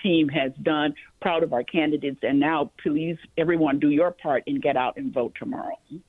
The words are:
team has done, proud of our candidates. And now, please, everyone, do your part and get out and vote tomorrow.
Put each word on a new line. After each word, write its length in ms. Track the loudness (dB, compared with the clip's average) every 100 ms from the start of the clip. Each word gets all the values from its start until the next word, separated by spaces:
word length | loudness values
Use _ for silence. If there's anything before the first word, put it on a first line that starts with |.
team 260 | 2 4 4
has 220 | 0 -2 -2
done, 320 | -2 0 0 -4 -14 _
proud 220 | -2 0
of 100 | 0
our 100 | -2
candidates. 580 | -2 0 0 0 -2 -4
And 160 | 0 2
now, 320 | 2 2 -2 -4
please, 360 | -2 -2 -2 -6 -8 -2
everyone, 400 | 0 2 2 4
do 140 | 2
your 180 | 4 2
part 320 | 0 -2 -2 -2
and 120 | -2
get 160 | 0 0
out 220 | 0 -2
and 160 | -4
vote 220 | -2 -4 -6
tomorrow. 400 | -8 -8 -8 -10 _ -18